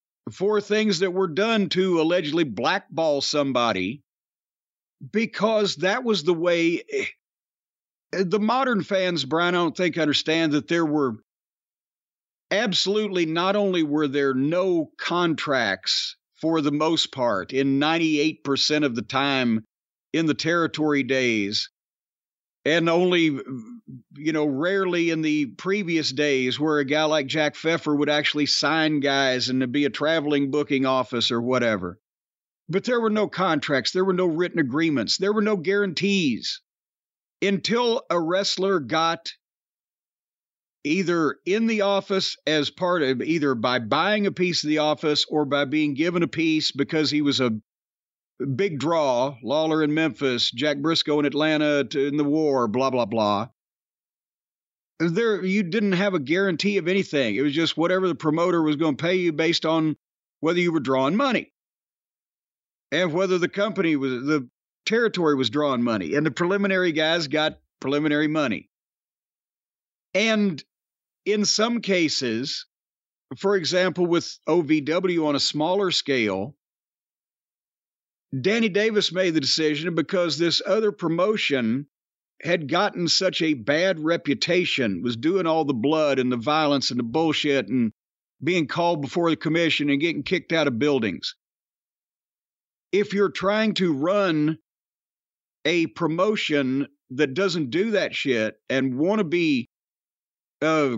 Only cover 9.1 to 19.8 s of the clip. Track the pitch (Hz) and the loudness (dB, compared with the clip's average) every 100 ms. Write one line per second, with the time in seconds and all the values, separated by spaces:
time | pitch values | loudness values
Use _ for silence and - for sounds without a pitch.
9.1 | 175 131 160 175 180 170 - 180 165 151 | -2 -2 0 2 2 0 0 -2 0 0
10.1 | 139 - 160 165 147 135 170 165 151 135 | 0 0 0 2 0 0 0 2 2 0
11.1 | 107 _ _ _ _ _ _ _ _ _ | -2 _ _ _ _ _ _ _ _ _
12.1 | _ _ _ _ 185 233 170 185 208 214 | _ _ _ _ -2 0 0 0 0 0
13.1 | 185 165 165 185 208 202 180 156 147 151 | 0 0 0 0 2 2 2 0 0 0
14.1 | 139 139 131 139 170 190 175 156 _ - | 0 0 2 0 0 2 0 -2 _ -4
15.1 | 175 175 151 - 135 110 95 - - - | 0 0 0 0 0 0 -2 -2 -4 -4
16.1 | - _ _ 160 160 147 147 156 160 - | -10 _ _ 0 0 0 0 2 2 -2
17.1 | - 120 101 87 131 139 135 147 165 165 | -2 0 0 -2 0 2 2 2 2 2
18.1 | 147 156 156 - 135 - 151 147 117 107 | 2 0 -2 -2 0 0 2 0 -2 -4
19.1 | 135 139 135 123 110 110 _ | -2 0 0 2 0 -2 _